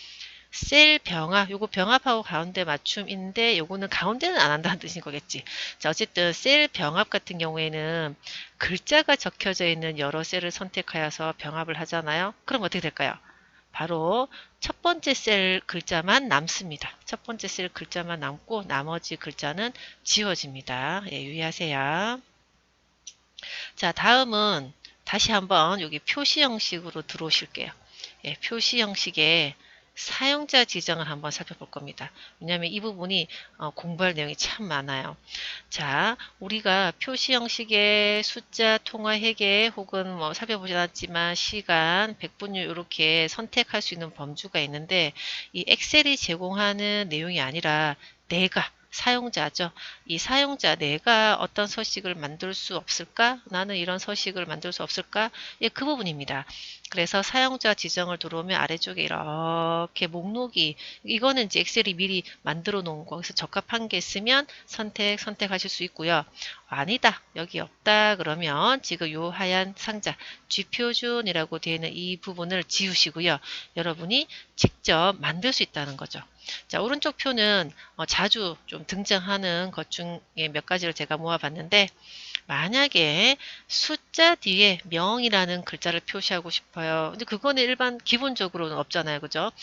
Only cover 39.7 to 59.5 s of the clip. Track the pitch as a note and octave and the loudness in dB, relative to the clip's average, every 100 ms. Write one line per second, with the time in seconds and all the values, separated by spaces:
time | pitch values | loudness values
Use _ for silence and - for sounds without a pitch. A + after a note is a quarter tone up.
39.7 | G#3+ F#3+ F#3+ F#3 F3+ D#3 D#3+ A3+ G#3 F#3 | 0 -4 -2 -2 -2 -2 -2 -4 -4 -2
40.7 | F3 F3 - - E3+ E3+ F3 - G#3+ G3 | 0 0 -2 -4 0 0 0 -2 -4 2
41.7 | E3 D#3+ F3+ A3 G#3+ - - G3+ F#3+ D#3+ | 4 6 4 2 -4 -12 -10 -6 -4 -4
42.7 | E3+ E3+ - D#3 E3 D#3+ - A3+ B3 A#3 | -6 -8 0 4 4 2 -2 -2 -2 0
43.7 | G#3+ - E3+ D#3+ - C#3+ D3 G3 E3 C#3+ | -2 -4 -6 -10 -8 -10 -10 -4 -2 -2
44.7 | D3 D#3+ F#3 D3+ - - - - F#3 - | -4 0 2 2 -2 -8 -8 -8 -6 2
45.7 | G#3 - D4+ D4 C4+ - E3+ F3+ G3 G3+ | 2 4 4 6 2 0 -2 -2 2 2
46.7 | G3+ G#3 G#3 G3 D3+ E3+ F3 C3 E3 D#3+ | 2 0 0 0 -2 -2 0 0 0 2
47.7 | D3+ D#3 C#3+ - _ _ E3+ F#3 F3+ - | 4 2 -2 -10 _ _ 2 2 2 -2
48.7 | - _ - B3 B3 A#3+ F3 D3+ - E3+ | -6 _ -2 2 2 0 -2 -2 -2 -4
49.7 | - - - - E3 - C4 C#4 C#4 E3+ | -6 -16 -16 -8 -6 2 2 2 2 2
50.7 | D#3+ D3 D3+ A#3+ A3 G#3+ - F3+ - G#3 | 2 0 0 4 6 6 4 0 -2 -4
51.7 | A3+ A3 G3+ F#3+ E3+ C#3+ D#3 F#3+ F#3+ - | -4 -4 -4 -4 -6 -8 -6 -6 -6 -6
52.7 | F3 - - E3+ - A#3 B3+ - F#3 G3 | -6 -4 -6 -4 0 2 0 -4 -4 -2
53.7 | F#3+ F3 F3+ G#3+ G#3 G3 F#3 D#3+ D#3 F3+ | -2 -2 -4 -4 -4 -4 -4 -6 -6 -6
54.7 | F3 D#3 F#3+ - G#3 A3 - - - A3+ | -6 -4 -6 -2 -2 -2 -4 -14 -4 -2
55.7 | - C#4 C#4 F#3 D3 C#3 C3+ - - - | 0 -2 -2 -2 -4 -4 -6 -6 -12 -14
56.7 | - - F3+ E3+ G3 G3 C4 C4 C4 A3 | -16 -6 -2 0 0 2 2 2 2 0
57.7 | G3+ E3 F#3 F3 E3+ E3 E3 F3+ F3 C#3 | 0 -2 -2 -2 -4 -4 -4 0 0 2
58.7 | E3 F#3 F#3 D#3+ D#3+ D#3 D#3 E3 | 0 -4 -2 -2 -2 -2 -2 0